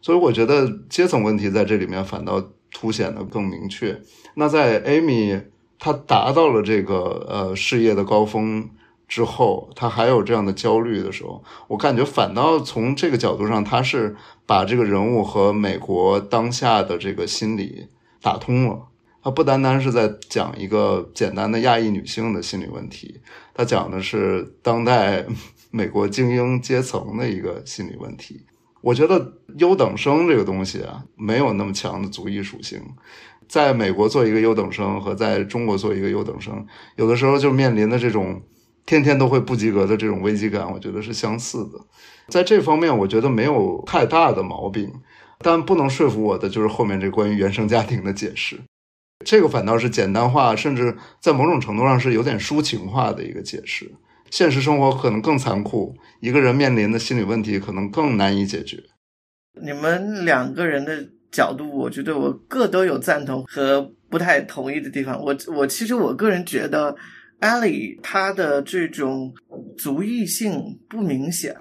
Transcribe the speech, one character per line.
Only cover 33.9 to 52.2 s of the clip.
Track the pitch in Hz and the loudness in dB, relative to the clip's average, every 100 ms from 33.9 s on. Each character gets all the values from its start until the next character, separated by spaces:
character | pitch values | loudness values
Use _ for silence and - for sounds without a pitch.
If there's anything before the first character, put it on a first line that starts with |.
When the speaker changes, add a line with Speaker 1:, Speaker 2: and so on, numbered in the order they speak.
Speaker 1:
国 | 92 107 | 2 2
做 | 143 117 | 4 2
一 | |
个 | 110 | 4
优 | 110 107 | 4 2
等 | 98 | 0
生 | 104 101 101 | -2 -4 -4
和 | 98 | -4
在 | 90 110 101 | -4 -2 -2
中 | 98 120 117 | -2 -4 -2
国 | 98 | -2
做 | 107 | -2
一 | 98 | -2
个 | 98 | -2
优 | 98 | -2
等 | 95 - | -4 -8
生， | - 104 107 - - - | -10 -12 -14 -18 -20 -2
有 | 113 | 2
的 | 120 | 4
时 | 135 | 4
候 | 139 | 4
就 | 139 | 4
面 | 131 135 110 | 4 4 4
临 | 107 | 2
的 | 120 | 2
这 | 120 | 0
种 | 107 95 92 - _ _ _ - | 0 -2 -6 -12 _ _ _ 0
天 | 156 | 2
天 | 143 139 | 4 4
都 | 131 | 4
会 | 131 | 2
不 | - 123 | 0 0
及 | 107 | 2
格 | 101 95 | 2 2
的 | 107 | 2
这 | 110 | 0
种 | 104 | 0
危 | 95 | 0
机 | 107 107 | 0 -2
感， | 101 90 | -4 -6
我 | 92 | -8
觉 | 98 | -8
得 | 98 | -10
是 | 107 | -8
相 | 113 110 113 | -6 -4 -6
似 | 120 120 104 | -8 -8 -10
的。 | - - _ - - - | -12 -20 _ -20 -20 -2
在 | 175 | 0
这 | 180 214 | 4 4
方 | 143 156 | 6 4
面 | 165 123 | 4 2
我 | 98 | 2
觉 | 110 | 2
得 | 135 | 2
没 | 120 | 2
有 | 127 143 92 87 - | 2 2 0 -2 -2
太 | 170 | 2
大 | 123 160 160 | 4 4 4
的 | 95 | 2
毛 | 92 87 95 | -2 -6 -6
病， | 101 98 - - _ - _ | -6 -6 -10 -20 _ -20 _
但 | 170 165 | 2 2
不 | 160 185 | 2 2
能 | 135 | 2
说 | 131 151 | 2 2
服 | 107 | 2
我 | 107 92 | 0 0
的 | 101 | -2
就 | 104 | 0
是 | 107 | -2
后 | 107 | 0
面 | 110 95 | 0 0
这 | 95 | -2
关 | 101 104 | 0 0
于 | 104 | 2
原 | 98 | 0
生 | 104 107 | 0 0
家 | 117 | 0
庭 | 113 131 | 0 -2
的 | 95 | -4
解 | 98 104 | -6 -6
释， | - - - - _ _ _ _ _ | -6 -8 -10 -18 _ _ _ _ _
这 | - 220 | 4 6
个 | 160 | 6
反 | 127 | 2
倒 | 101 113 | 0 0
是 | 120 | 0
简 | 113 98 | 0 0
单 | 101 120 | 2 2
化， | 135 127 110 | 4 4 2
甚 | 151 131 | 0 0
至 | 120 113 - _ | -2 -2 -14 _
在 | - | 2
某 | 143 147 | 4 4
种 | 160 | 2
程 | 117 104 | 0 0
度 | |
上 | 131 127 | 4 4
是 | 131 | 4
有 | 110 | 2